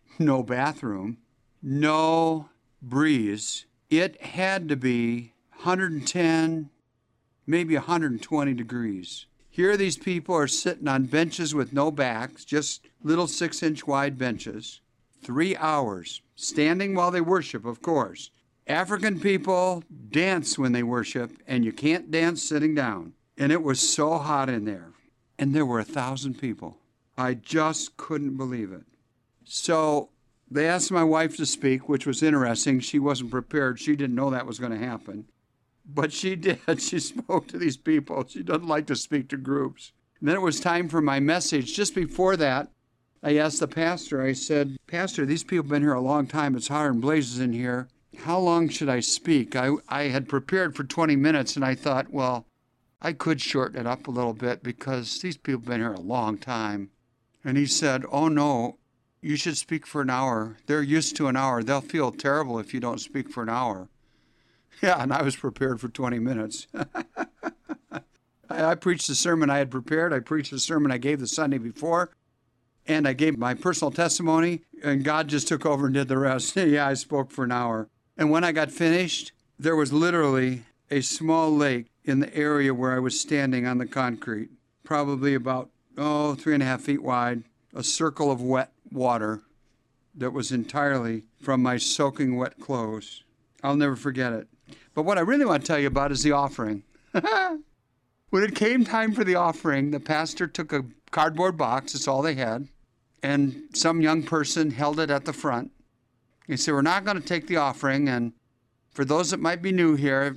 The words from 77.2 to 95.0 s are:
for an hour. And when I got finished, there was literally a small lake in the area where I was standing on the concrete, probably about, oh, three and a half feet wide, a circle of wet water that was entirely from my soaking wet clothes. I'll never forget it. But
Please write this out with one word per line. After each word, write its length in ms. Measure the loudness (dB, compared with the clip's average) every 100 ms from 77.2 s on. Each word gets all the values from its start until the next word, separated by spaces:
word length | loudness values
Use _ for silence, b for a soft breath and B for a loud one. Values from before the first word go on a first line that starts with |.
| -2
for 140 | -4
an 80 | -2
hour. 360 | -2 -2 -2 -6 _ _ 0
And 140 | 2
when 100 | 4
I 80 | 2
got 220 | 2 -2
finished, 580 | 0 2 4 2 -4 -8 -18 _ -4
there 160 | 2 2
was 160 | 4
literally 720 | 4 4 4 4 4 2 -2 -10 _ _
a 120 | -2
small 520 | -2 -2 2 4 4
lake 320 | 4 4 0 -4 _
in 140 | 2 2
the 160 | 2
area 400 | 0 2 4 2
where 180 | 2 0
I 60 | 0
was 220 | 0 -2
standing 460 | 0 0 2 0 0
on 120 | -2
the 80 | -2
concrete, 640 | -2 -2 -2 -6 -6 -8 -14 _ _
probably 520 | -4 -2 0 0 2
about, 360 | 2 0 -4 -6 _ _ -6
oh, 380 | -2 0 0
three 200 | 0 0
and 80 | 2
a 40 | 2
half 140 | -2
feet 220 | -2 -2
wide, 420 | 0 0 0 -2 -8 _ _
a 120 | -8
circle 480 | -4 0 -2 0 0
of 100 | 0
wet 300 | 0 0 0 _ -12
water 520 | -2 0 2 0 -4 -10 _ _ _ _ _ _ -8
that 160 | -6
was 180 | -4 -2
entirely 720 | -2 -2 -2 0 0 -2 -6 -8 _
from 220 | 0 2
my 140 | 2 2
soaking 600 | -2 0 0 2 0 0
wet 220 | -4 -6
clothes. 640 | -6 -4 -4 -6 -12 -20 _ _ _ _
I'll 140 | -2 2
never 180 | 2
forget 380 | 0 -4 -2 -2
it. 160 | -4 -8 _ _ B B
But 100 | -4